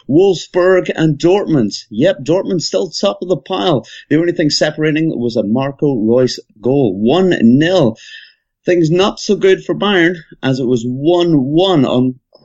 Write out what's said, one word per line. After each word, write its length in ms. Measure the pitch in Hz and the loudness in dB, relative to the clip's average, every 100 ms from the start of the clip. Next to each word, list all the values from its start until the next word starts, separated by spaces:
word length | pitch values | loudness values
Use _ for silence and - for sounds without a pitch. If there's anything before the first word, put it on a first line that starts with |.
| - | 0
Wolfsburg 840 | 151 196 175 - 180 180 185 170 - | 2 2 0 -4 -2 0 0 -2 0
and 220 | 160 143 | 0 2
Dortmund. 560 | 170 202 - 147 104 - - | 2 0 0 0 -2 -6 -8
Yep, 280 | 107 170 185 | -2 0 0
Dortmund 380 | 131 185 185 180 | -2 -2 -2 -4
still 300 | - 190 185 | -2 -4 -4
top 320 | - 202 202 | -4 -4 -4
of 60 | 180 | -4
the 80 | 175 | -4
pile. 460 | - 190 190 131 - - - | -4 -4 -2 -2 -4 -16 -2
The 80 | 151 | 0
only 120 | 175 | 0
thing 200 | 170 147 | 0 -2
separating 680 | - 156 156 156 151 160 - | 0 -2 0 -2 0 -2 -2
was 160 | 120 110 | -4 -2
a 60 | |
Marco 520 | 101 127 139 139 147 123 | -2 -2 -2 -2 -2 0
Reus 440 | 110 123 127 - - _ | 2 2 2 -2 -16 _
goal. 340 | 120 143 120 92 | -2 0 0 0
One 320 | 113 170 185 - | 0 2 2 2
nil. 560 | 113 135 165 185 120 - - - - _ _ _ | 4 4 4 2 2 -2 -12 -20 -20 _ _ _
Things 280 | - 175 156 | -2 0 2
not 280 | 175 208 - | 2 0 -2
so 160 | - 185 | -4 0
good 300 | 190 185 - | 2 2 -2
for 80 | |
Bayern 440 | 165 202 190 165 175 - - | -4 0 2 0 -2 -12 -6
as 160 | 135 131 | -4 -2
it 80 | 123 | 0
was 160 | 123 120 | -2 -2
one 480 | 131 151 175 175 | -2 0 2 2
one 500 | 151 127 156 190 165 | 0 2 0 2 2
on 360 | 113 127 131 127 _ _ | 2 2 0 -4 _ _